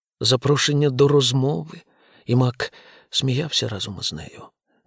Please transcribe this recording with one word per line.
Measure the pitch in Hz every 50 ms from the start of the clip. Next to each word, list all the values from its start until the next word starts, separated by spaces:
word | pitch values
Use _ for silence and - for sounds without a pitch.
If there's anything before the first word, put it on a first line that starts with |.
| _ _ _ _
запрошення | 123 113 127 127 - 135 147 139 - - 147 143 147 147
до | 131 123 143
розмови, | 139 147 143 135 120 123 135 131 139 156 165 156 156 - - - _ _ _ _ _ _ _ _
і | - 120
Мак | 127 127 123 - - - - - - - - - - _ _
сміявся | - - - 135 127 135 165 151 - - -
разом | 110 107 95 - 107 98 87
із | - - 80
нею, | 76 76 - - - - - _ _ _ _ _ _ _